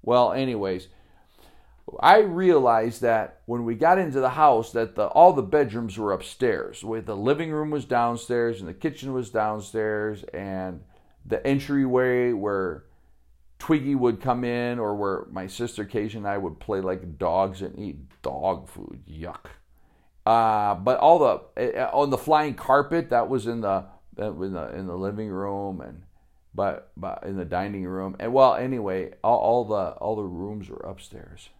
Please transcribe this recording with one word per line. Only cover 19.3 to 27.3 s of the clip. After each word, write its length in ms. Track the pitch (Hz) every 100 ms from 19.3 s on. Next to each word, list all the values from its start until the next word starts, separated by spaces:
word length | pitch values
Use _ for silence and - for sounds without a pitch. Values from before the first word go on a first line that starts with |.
| - - - _ _ _ _ _ _ -
Uh, 480 | 113 113 107 104 92
but 240 | 101 127
all 200 | 151 -
the, 600 | 135 92 - - 123 -
uh, 100 | 127
on 160 | 120 143
the 80 | 131
flying 380 | - 156 151 113
carpet, 560 | - 139 143 165 -
that 180 | 120 110
was 160 | 131 110
in 160 | 117
the, 240 | 104 98 95 - - -
uh, 140 | 107 78
in 120 | 95
the, 220 | 90 69 73
in 120 | 95
the 100 | 87
living 320 | 98 104 110
room, 520 | 95 101 101 101 92
and, 200 | 58 73 - _ _ _ _
but, 380 | - 98 - - -
but 260 | 92 -
in 140 | -